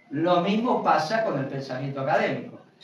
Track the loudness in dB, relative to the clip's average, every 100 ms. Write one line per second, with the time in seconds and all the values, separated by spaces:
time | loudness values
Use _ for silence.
0 | -8 0 2 4 2 2 2 2 4 2
1 | 2 0 0 -2 -4 -6 -8 -6 -6 -4
2 | 0 2 2 -2 -8 -16 -20 _